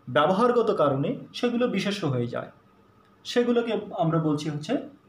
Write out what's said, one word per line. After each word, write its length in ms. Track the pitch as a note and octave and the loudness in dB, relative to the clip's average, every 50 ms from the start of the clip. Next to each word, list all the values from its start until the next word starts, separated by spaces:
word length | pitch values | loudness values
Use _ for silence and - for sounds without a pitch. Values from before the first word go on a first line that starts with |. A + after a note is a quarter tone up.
| _ - | _ 0
ব্যবহারগত 680 | B2 D3 D3+ E3+ F#3+ G#3 A#3+ B3 A#3+ A#3+ G#3+ G#3 G3 | 2 4 4 4 4 4 4 4 4 4 2 2 2
কারণে 400 | - D3+ C#3 C3 C3+ D3 F#3+ C#4 - - - - | 4 2 2 2 2 0 -2 -4 -6 -10 -14 -6
সেগুলো 340 | - - A#3+ A3+ A#3 B3+ A#3+ | -4 -2 -2 0 0 0 0
বিশেষ্য 380 | G#3 G3 - G3+ G3+ - E3+ | 0 -2 -2 -2 -2 -2 -2
হয়ে 200 | D3 B2+ B2 A#2+ | -2 -2 -2 -2
যায়। 240 | A#2 A#2+ - - - - _ _ _ _ _ _ _ _ _ _ _ _ _ - | -4 -4 -6 -8 -10 -14 _ _ _ _ _ _ _ _ _ _ _ _ _ -14
সেগুলোকে 560 | - - B3 A#3+ A#3 A#3+ A#3 A#3 A#3+ G#3+ G3 - - - G3 | -4 -2 0 0 2 2 0 0 0 -2 -4 -4 -6 -4 -2
আমরা 200 | E3+ D#3+ D#3+ E3 | 0 2 2 2
বলছি 320 | D#3 D#3 D3 C#3+ D3+ E3 | 2 2 0 0 -2 -4
হচ্ছে 260 | C#3+ D3 - - B3 D4+ - - - - _ | -6 -6 -4 -4 -4 -4 -4 -8 -16 -20 _